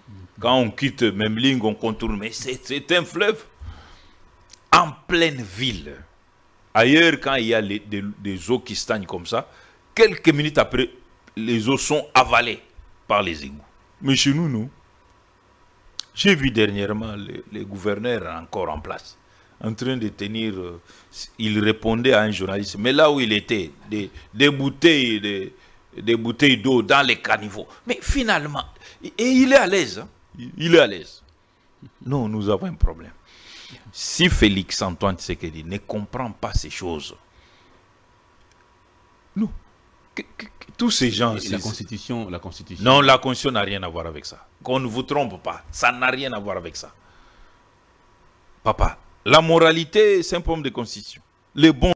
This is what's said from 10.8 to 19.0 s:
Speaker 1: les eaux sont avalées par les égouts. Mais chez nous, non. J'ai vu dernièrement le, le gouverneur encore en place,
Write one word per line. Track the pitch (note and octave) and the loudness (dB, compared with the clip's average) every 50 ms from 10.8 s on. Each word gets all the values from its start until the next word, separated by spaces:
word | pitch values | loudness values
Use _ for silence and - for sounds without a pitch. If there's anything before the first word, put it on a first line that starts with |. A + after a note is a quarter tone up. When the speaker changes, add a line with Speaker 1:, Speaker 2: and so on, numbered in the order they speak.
| C3 - - - - _ _ _ _ - _ | -2 -2 -4 -20 -20 _ _ _ _ -16 _
Speaker 1:
les | G#2 A2 A#2 A#2+ A2+ G#2+ A#2+ | -8 -4 -2 -2 0 2 0
eaux | C#3 | 0
sont | B2+ - - D3 D3+ - - _ | 0 0 -2 -2 -2 -4 2 _
avalées | C3 B2+ - A#2+ A#2 A#2+ A#2 G2+ - - _ _ - - - - _ _ | 4 4 6 4 2 2 2 -6 -8 -12 _ _ -20 -20 -20 -20 _ _
par | - G#2+ G#2 | 0 0 0
les | G2+ F2+ E2 D2+ C#2+ | 0 -2 -6 -8 -12
égouts. | C2+ C#2+ D2 - _ _ _ _ _ _ _ | -14 -16 -18 -20 _ _ _ _ _ _ _
Mais | - C3+ C3+ | 0 0 2
chez | B2+ - C#3 C#3 | 2 2 2 0
nous, | D#3 F3 D#3 | 0 -2 -2
non. | B2+ G#2+ A2 C#3+ - _ _ _ _ _ _ _ _ _ _ _ _ _ _ _ _ _ _ _ _ _ _ _ _ - - _ _ | -2 -4 -6 -8 -12 _ _ _ _ _ _ _ _ _ _ _ _ _ _ _ _ _ _ _ _ _ _ _ _ -18 -18 _ _
J'ai | - - G3+ F#3+ | 2 4 4 4
vu | D3 C3+ C3 | 4 2 0
dernièrement | G#2+ A2 G#2+ G2+ G2+ G2+ G2+ G2 G#2+ G#2+ A2+ A2 G#2 | 2 2 2 2 0 -4 -4 -4 -4 -6 -6 -8 -10
le, | G#2 G2+ G2+ - - - - | -12 -12 -12 -14 -16 -16 -14
le | G#2 G#2 G2+ | -12 -12 -12
gouverneur | G2 G2+ G2 F2+ G#2 G#2 G2+ A2 B2 A#2+ G#2+ F2+ E2 E2 | -12 -12 -6 -4 -4 -4 -2 -2 -4 -4 -4 -6 -8 -12
encore | E2 E2 - - G2+ F2+ D#2+ | -12 -14 -10 -8 -6 -6 -6
en | D2+ D#2 | -6 -8
place, | - - - - | -10 -12 -14 -14